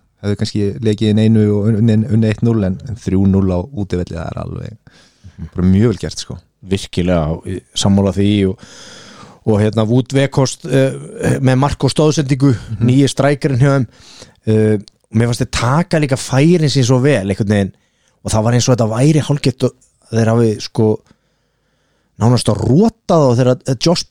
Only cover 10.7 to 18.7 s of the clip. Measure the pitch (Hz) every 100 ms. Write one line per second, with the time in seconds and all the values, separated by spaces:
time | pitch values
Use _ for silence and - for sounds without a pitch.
10.7 | 135 135 139 143 - - 135 127 131 143
11.7 | - 135 - 151 156 135 135 139 113 -
12.7 | 107 123 135 131 - 143 147 151 123 139
13.7 | 139 117 _ - - - _ 110 110 107
14.7 | 104 - _ _ 113 120 120 127 - 117
15.7 | 151 175 160 147 131 - 131 160 180 147
16.7 | 135 120 127 143 120 98 95 104 104 98
17.7 | - _ _ _ _ 98 107 113 120 131